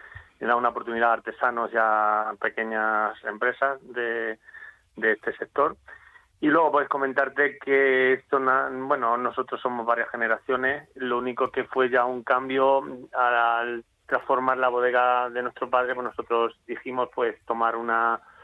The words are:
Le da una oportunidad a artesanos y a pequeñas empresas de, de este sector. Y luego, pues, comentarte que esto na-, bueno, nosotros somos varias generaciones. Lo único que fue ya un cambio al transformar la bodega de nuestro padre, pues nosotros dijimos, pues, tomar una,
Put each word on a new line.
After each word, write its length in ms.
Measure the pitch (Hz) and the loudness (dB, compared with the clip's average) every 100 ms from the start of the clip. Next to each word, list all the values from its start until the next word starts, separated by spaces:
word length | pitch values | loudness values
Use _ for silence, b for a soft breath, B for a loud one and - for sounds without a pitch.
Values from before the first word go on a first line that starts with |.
| B B B B | B B B B
Le 60 | 113 | 0
da 100 | 120 | 2
una 100 | 120 | 2
oportunidad 420 | 117 117 117 117 | -2 -4 2 2
a 20 | |
artesanos 580 | 113 - - 123 117 113 | 2 -2 -2 0 0 -2
y 60 | 117 | 2
a 540 | 110 107 107 107 107 104 | 2 4 2 0 -2 -4
pequeñas 720 | 110 - 113 110 110 107 107 110 | -6 -4 -4 -2 0 0 0 -4
empresas 560 | 110 107 123 120 139 135 135 | -10 -4 -2 0 -2 -4 -8
de, 440 | 120 117 117 113 110 B B B B B - | -6 -4 -4 -6 -8 B B B B B -2
de 140 | 110 | 2
este 180 | 107 117 - | 2 -2 -6
sector. 400 | - - 156 - - b b b b - | -6 0 0 -2 -18 b b b b -2
Y 60 | 151 | 2
luego, 260 | 160 156 | 4 4
pues, 160 | 147 135 | 2 0
comentarte 680 | 143 135 131 135 143 143 - | 0 0 0 0 2 0 0
que 500 | - 139 135 131 131 | 0 4 4 4 4
esto 240 | 131 - 139 | 2 0 0
na-, 300 | 131 131 135 | 2 2 0
bueno, 460 | 131 135 143 117 120 | -4 -2 0 0 0
nosotros 460 | 123 131 120 127 | -2 -4 -6 -4
somos 240 | 127 120 117 | -4 -2 0
varias 240 | 117 117 | 0 -2
generaciones. 800 | 117 113 110 - 127 131 147 - 139 | -2 -2 -2 0 0 0 -2 -8 -8
Lo 220 | 127 120 | -4 -2
único 300 | 127 123 127 | -2 -2 -2
que 140 | 131 | -2
fue 260 | 127 131 127 | -4 0 2
ya 140 | 123 | 2
un 200 | 123 127 | 0 -2
cambio 600 | 113 127 131 131 135 135 143 127 123 127 | 0 0 0 2 4 4 0 -12 -8 0
al 680 | 123 120 117 117 117 117 - _ - | 2 4 2 0 -2 -6 -10 _ -4
transformar 520 | 123 - 131 131 131 | -4 0 0 2 2
la 100 | 127 | 2
bodega 600 | 123 123 123 123 123 123 | 2 2 2 2 2 0
de 120 | 120 | -4
nuestro 280 | 123 - 123 | -6 -6 -2
padre, 260 | 127 127 123 | 0 0 -4
pues 80 | 120 | -6
nosotros 540 | - - 117 113 - - | -6 -2 0 0 -4 -12
dijimos, 400 | 113 131 127 123 - | -10 -8 -4 -4 -2
pues, 220 | 117 - - | -4 -4 -6
tomar 320 | 117 113 113 | 0 0 0
una, 420 | 117 113 117 113 B B | -2 0 0 -2 B B